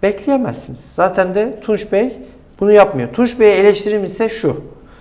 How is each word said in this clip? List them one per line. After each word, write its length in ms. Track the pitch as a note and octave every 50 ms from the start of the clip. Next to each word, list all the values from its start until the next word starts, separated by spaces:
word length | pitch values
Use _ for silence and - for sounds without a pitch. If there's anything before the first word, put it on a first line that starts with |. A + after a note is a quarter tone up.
| -
bekleyemezsiniz. 760 | G3 G3+ G3 - - C#4 C4 B3 A#2+ A#2 - - - C3 -
Zaten 560 | - - - - E3+ F#3+ F#3 G3 F#3+ F3+ F3+
de 240 | G3+ G#3+ A#3+ C4+ G#3+
Tunç 300 | - - G#3+ G3+ G#3 -
Bey 260 | - G3 A3+ B3+ B3 - - - - - - - - -
bunu 120 | G3 G3+
yapmıyor. 380 | G#3 G#3 G3 - - C3 A#2+ A#2+ -
Tunç 260 | - B3 A#3 A#3+ -
Bey'e 160 | A3+ G#3 G3+
eleştirim 500 | F#3 G3 G#3 G3+ G3+ - G#3 G#3 G#3+ G3
ise 240 | F3+ F#3+ - A3+ A3
şu. 320 | A3+ - - D#3 - - - - - - - - - -